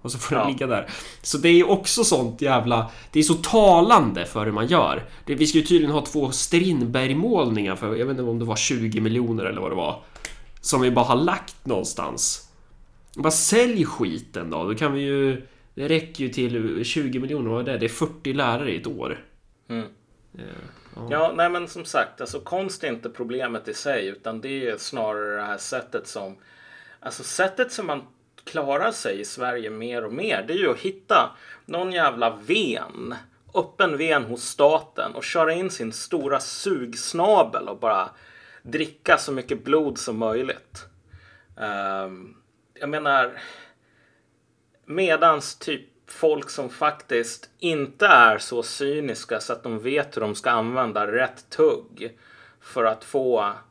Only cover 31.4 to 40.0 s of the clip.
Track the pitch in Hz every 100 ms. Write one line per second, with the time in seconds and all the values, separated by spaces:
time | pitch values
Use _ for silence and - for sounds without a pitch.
31.4 | - - - 170 185 180 151 120 113 107
32.4 | 107 202 165 - - - 123 120 - _
33.4 | _ 190 - - 185 143 160 147 113 120
34.4 | - - 143 156 - - 101 - - 175
35.4 | 156 165 190 - 113 110 - 170 139 135
36.4 | - - 202 160 120 117 - 170 185 208
37.4 | - 104 92 98 110 98 92 - - -
38.4 | - - 120 151 151 - - 151 - 135
39.4 | 123 139 131 156 147 -